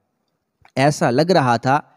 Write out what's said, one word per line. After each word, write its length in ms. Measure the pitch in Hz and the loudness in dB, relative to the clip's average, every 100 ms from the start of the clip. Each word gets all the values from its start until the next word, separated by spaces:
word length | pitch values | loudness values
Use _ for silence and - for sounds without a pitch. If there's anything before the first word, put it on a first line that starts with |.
| _ _ _ _ _ _ _ 131 | _ _ _ _ _ _ _ -2
ऐसा 340 | 143 147 147 | 0 0 -2
लग 200 | 123 170 | 0 0
रहा 260 | 175 127 120 | 0 2 0
था 160 | 131 143 - | 0 -2 -4